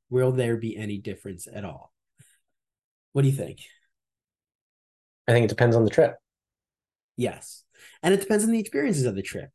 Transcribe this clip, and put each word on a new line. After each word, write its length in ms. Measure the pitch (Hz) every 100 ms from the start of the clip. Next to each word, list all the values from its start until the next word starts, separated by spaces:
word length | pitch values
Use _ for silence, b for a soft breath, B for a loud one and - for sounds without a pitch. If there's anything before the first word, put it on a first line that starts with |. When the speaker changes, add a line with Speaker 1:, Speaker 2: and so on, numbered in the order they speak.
| _
Speaker 1:
Will 200 | 127 127
there 260 | 127 120 117
be 200 | 113 101
any 220 | 107 101
difference 500 | 104 95 101 90 -
at 120 | 101
all? 280 | 98 69 - _ _ _ b b _ _ _ _ _ _ _
What 80 | 139
do 60 | 139
you 60 |
think? 280 | 135 82 - - _ _ _ _ _ _ _ _ _ _ _ _ _ _ _ -
Speaker 2:
I 60 |
think 120 | 117 113
it 20 |
depends 260 | 107 120
on 100 | 117
the 60 | 110
trip. 240 | - 151 - _ _ _ _ _ _ _ _ _ -
Speaker 1:
Yes. 480 | 117 - - - _ b b b
And 120 | 160
it 60 | 196
depends 240 | 202 214
on 80 | 220
the 80 | 226
experiences 460 | 208 - 285 160 123
of 100 | 98
the 60 |
trip. 280 | 98 92 -